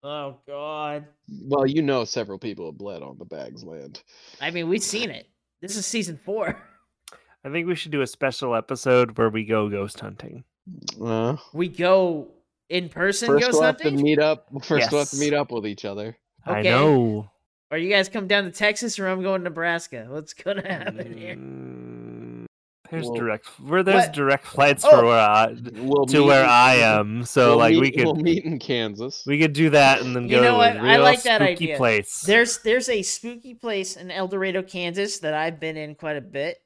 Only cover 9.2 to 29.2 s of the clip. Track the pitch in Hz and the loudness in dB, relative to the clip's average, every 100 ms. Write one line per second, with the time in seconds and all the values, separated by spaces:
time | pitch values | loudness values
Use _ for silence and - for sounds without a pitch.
9.2 | 113 110 107 113 104 101 98 - 104 101 | 0 0 -2 0 0 -4 -6 -10 -14 -14
10.2 | - - - _ - 180 - - 117 113 | -16 -18 -20 _ -20 -16 -16 -10 -4 -2
11.2 | 113 147 - 151 180 - 175 190 180 160 | -2 -4 -10 -6 -6 -2 2 4 2 -2
12.2 | 135 _ _ _ _ 180 175 165 185 196 | -10 _ _ _ _ -6 -6 -4 -2 -2
13.2 | 233 143 160 156 160 156 151 143 143 151 | 2 2 4 4 2 2 -2 0 2 2
14.2 | 151 151 _ 135 - 147 113 147 139 139 | 2 0 _ -16 -2 0 2 0 -2 -2
15.2 | 147 147 143 117 107 101 107 101 107 113 | -2 0 -2 -6 -8 -8 -10 -10 -12 -14
16.2 | _ _ - 107 107 120 151 139 117 107 | _ _ -8 -2 2 4 4 4 2 -2
17.2 | 101 _ _ _ _ 156 175 202 190 202 | -10 _ _ _ _ -8 -2 0 -2 -6
18.2 | 190 202 190 170 208 208 240 - 190 185 | -2 -2 -2 -2 -2 -2 -6 -6 -4 -4
19.2 | 185 190 175 156 170 170 - 123 113 143 | -4 -4 -6 -6 -4 -4 -6 -16 -14 -14
20.2 | 151 - - 196 196 175 190 110 117 117 | -14 -12 -8 -6 -6 -10 -10 -12 -14 -14
21.2 | 107 - 65 67 64 62 60 60 58 58 | -16 -16 -16 -16 -16 -16 -16 -16 -16 -16
22.2 | 60 58 58 _ _ _ _ 165 120 117 | -16 -18 -20 _ _ _ _ -12 -8 -6
23.2 | 117 110 - - 131 170 190 190 180 151 | -6 -6 -10 -20 -2 0 4 4 2 0
24.2 | 139 139 - - 143 143 285 208 117 117 | 0 0 -2 2 4 4 8 8 8 6
25.2 | 107 107 113 117 120 110 131 143 135 147 | 6 4 2 -2 -14 -10 -2 0 2 4
26.2 | 143 139 131 120 127 127 113 107 104 113 | 6 6 8 6 8 6 6 4 0 -4
27.2 | 120 - 120 117 117 110 135 127 117 151 | -2 4 6 8 6 6 4 2 0 0
28.2 | 170 170 160 151 - 123 110 104 123 - | 0 0 -2 -8 -4 -2 -2 -6 -10 -12